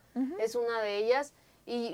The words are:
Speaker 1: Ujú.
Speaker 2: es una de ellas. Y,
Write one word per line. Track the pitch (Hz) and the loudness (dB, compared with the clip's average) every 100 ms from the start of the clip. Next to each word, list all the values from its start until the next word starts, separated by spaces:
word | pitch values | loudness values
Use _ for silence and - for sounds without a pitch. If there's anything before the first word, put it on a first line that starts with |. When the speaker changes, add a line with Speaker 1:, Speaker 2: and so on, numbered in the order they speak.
| _ | _
Speaker 1:
Ujú. | 247 262 359 | -4 -2 0
Speaker 2:
es | 220 | -2
una | 240 233 226 | 0 0 0
de | 214 202 | 0 0
ellas. | 220 254 285 - _ _ - | 2 2 0 -8 _ _ -6
Y, | 240 233 | -4 -2